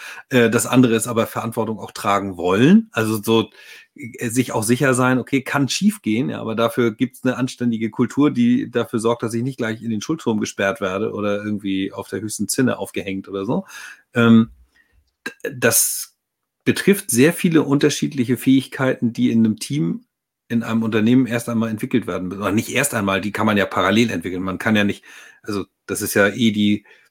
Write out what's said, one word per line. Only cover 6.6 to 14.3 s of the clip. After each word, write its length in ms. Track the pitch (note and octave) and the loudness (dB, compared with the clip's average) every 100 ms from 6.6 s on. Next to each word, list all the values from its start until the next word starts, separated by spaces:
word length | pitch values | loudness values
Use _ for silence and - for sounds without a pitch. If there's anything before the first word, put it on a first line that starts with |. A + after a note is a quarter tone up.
| A#2 - A#2 | 0 2 0
gibt's 280 | G#2+ B2+ - | 0 -4 -2
eine 140 | B2+ A#2 | -4 -2
anständige 540 | B2+ - A#2+ A2+ A2+ | -4 -4 -4 -2 -4
Kultur, 400 | - A#2+ - D3 | -2 -2 2 2
die 400 | B2+ A#2+ B2 G#2+ | 4 2 2 0
dafür 280 | A#2+ A#2 A#2 | -4 -4 -2
sorgt, 240 | A2+ A#2 | -2 -2
dass 120 | A2+ | -4
ich 80 | A2+ | -4
nicht 160 | B2+ C3 | -6 -6
gleich 240 | A2+ A2+ | -6 -6
in 80 | A2+ | -6
den 100 | G#2+ | -6
Schulturm 400 | - D#3+ A#2+ G#2+ | -6 -6 -2 -2
gesperrt 400 | G2+ - G2 F#2+ | -2 -2 -2 -2
werde 320 | F#2+ F#2+ A2 | -2 -2 -4
oder 320 | G2+ G#2 G2+ | -4 -4 -4
irgendwie 480 | G#2+ G#2 G2 F#2+ G2 | -4 -6 -4 -4 -4
auf 160 | - - | -8 -10
der 140 | G2 | -8
höchsten 260 | G#2+ - G2+ | -8 -6 -6
Zinne 300 | - B2 G#2 | 0 0 -2
aufgehängt 500 | G2 G#2+ F#2+ F#2+ F#2+ | -6 -8 -8 -8 -8
oder 160 | G2 | -8
so. 220 | G2+ E3 - - - - _ | -4 -6 -6 -14 -20 -20 _
Ähm, 360 | A#2+ A#2 | 2 6